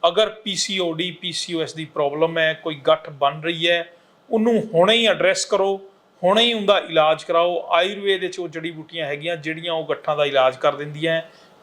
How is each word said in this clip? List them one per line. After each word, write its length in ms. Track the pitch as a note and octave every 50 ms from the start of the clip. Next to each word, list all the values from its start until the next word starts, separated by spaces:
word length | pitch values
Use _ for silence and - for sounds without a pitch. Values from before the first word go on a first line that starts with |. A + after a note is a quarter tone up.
| - E3+
ਅਗਰ 200 | F3 F#3 A3 G3
ਪੀ 260 | - - - G#3+ F#3+
ਸੀ 220 | E3+ - - G3 F#3+
ਓ 140 | F#3 E3+
ਡੀ, 180 | D#3+ D#3+ F3+ F3+
ਪੀ 220 | E3 - - F3+
ਸੀ 220 | D#3+ - - - F3
ਓ 80 | E3
ਐਸ 120 | D#3 - -
ਦੀ 100 | D#3+ D#3
ਪ੍ਰੋਬਲਮ 540 | D3+ _ D#3+ D3 C#3+ C#3+ D3+ D#3+ E3 E3 E3
ਹੈ, 140 | D#3+ D#3+ D#3+
ਕੋਈ 200 | D#3+ - E3 D#3
ਗੱਠ 360 | C#3+ C3 - D#3 D#3 - -
ਬਣ 300 | D3+ C3+ C#3+ C#3 D3 D#3
ਰਹੀ 280 | D3+ E3 E3+ D#3+ E3 E3+
ਹੈ, 240 | F3 E3+ E3 - - _ _ _ _ _ _ _
ਉਹਨੂੰ 300 | - A3+ G#3+ A#3 A#3 G#3 D#3+ - -
ਹੁਣੇ 200 | D#3+ F3+ G3 A3+
ਹੀ 120 | A#3 A#3
ਐਡਰੈਸ 380 | G#3+ F#3 D3+ E3 F3+ F#3+ F#3 -
ਕਰੋ, 320 | - G#3 F#3+ F#3+ G3 G3 G3 G3 - _ _ _ _ _ _
ਹੁਣੇ 220 | - F3+ G3 A3 A#3
ਹੀ 80 | A#3+
ਉਹਦਾ 260 | A#3 A3 G3+ G3 G3+ F#3
ਇਲਾਜ 460 | A#2+ - D#3+ D#3+ D3+ D#3 D#3+ D#3 -
ਕਰਾਓ। 420 | - F3 E3 E3+ F3 F3+ E3 - -
ਆਯੁਰਵੇਦ 520 | F3 E3+ F3+ G3 G#3 G3 G3+ G3 F#3+ F#3
ਵਿੱਚ 180 | F3+ F3 F#3 -
ਉਹ 100 | F3 F3
ਜੜੀ 220 | D3 E3 D#3+ E3+
ਬੂਟੀਆਂ 360 | E3 D#3 D#3 - E3 E3 D#3
ਹੈਗੀਆਂ 300 | C#3 D3 D3 D3+ E3+ F3
ਜਿਹੜੀਆਂ 360 | E3 C#3+ D#3 D#3 D#3+ E3 F3
ਉਹ 140 | E3 E3 D#3 D3
ਗੱਠਾਂ 280 | D3+ - - - D3+
ਦਾ 80 | D3 D3
ਇਲਾਜ 320 | C#3+ C#3 C3+ B2+ C3 B2+
ਕਰ 180 | B2 - D3+ C#3+
ਦਿੰਦੀਆਂ। 480 | C#3 D3 D3+ D3 D3+ D#3 E3 E3 E3 D#3+ - - - - - _ _